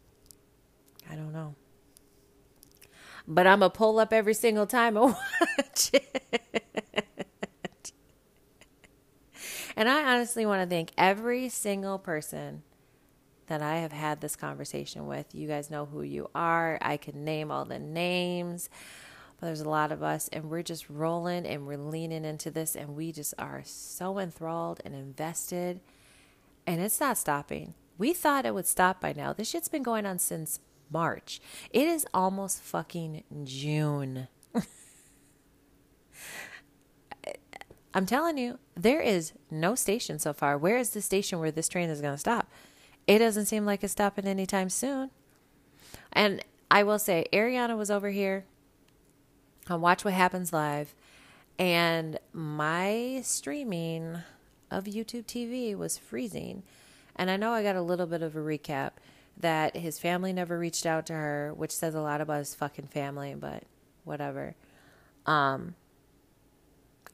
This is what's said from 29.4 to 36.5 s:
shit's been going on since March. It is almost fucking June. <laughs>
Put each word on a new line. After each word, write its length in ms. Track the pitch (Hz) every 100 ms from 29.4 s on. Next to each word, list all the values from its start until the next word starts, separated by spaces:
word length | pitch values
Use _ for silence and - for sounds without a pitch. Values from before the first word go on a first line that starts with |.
| 220
shit's 200 | - -
been 160 | 302
going 220 | 240 226 202
on 120 | 180
since 400 | - 170 156 - _ _ -
March. 500 | 160 160 - - - - - -
It 160 | - 320
is 180 | 320 -
almost 480 | 185 185 196 190 -
fucking 640 | - 170 165 170 160 156 - 147
June. 840 | 135 135 147 151 151 143 135 131 131 _ -
<laughs> 40 | 240 - - - - - _ _ _ _ _ _ _ _ _ _ - - - -